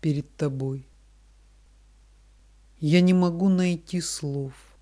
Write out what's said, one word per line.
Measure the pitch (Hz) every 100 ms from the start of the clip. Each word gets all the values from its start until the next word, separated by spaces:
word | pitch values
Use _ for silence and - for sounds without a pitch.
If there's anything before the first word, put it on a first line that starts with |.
перед | 156 143 151 _
Тобой. | 151 135 135 135 131 _ _ _ _ _ _ _ _ _ _ _ _ _ _ _ - _ _ _
Я | 151 175
не | 180
могу | 185 180 170 190
найти | 185 180 170 - 175
слов | 165 - 147 139 135 131 - -